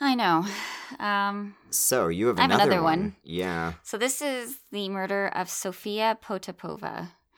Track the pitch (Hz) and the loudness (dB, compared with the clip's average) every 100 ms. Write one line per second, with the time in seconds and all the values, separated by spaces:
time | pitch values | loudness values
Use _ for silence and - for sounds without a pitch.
0 | 285 247 190 165 202 202 - - - - | 0 2 4 4 2 -6 -8 -10 -12 -6
1 | 208 202 202 202 202 - - - - 127 | -2 0 0 -2 -8 -12 -4 0 2 2
2 | 87 85 120 165 247 - - 170 160 165 | 2 2 2 4 4 6 6 6 4 2
3 | 208 - - 82 - 170 - 82 - 208 | 0 -6 -8 -4 -2 -2 -2 -6 -8 -4
4 | 254 - 294 254 240 269 - 202 190 196 | -2 -2 -2 -4 -6 -12 -10 -6 -4 -4
5 | 190 196 196 - 180 - 190 185 214 208 | -2 0 0 -2 -4 -4 -6 -6 -6 0
6 | 220 220 - 185 - 180 165 151 - - | 0 0 -4 -8 -8 -10 -10 -8 -8 -8
7 | 175 _ _ | -10 _ _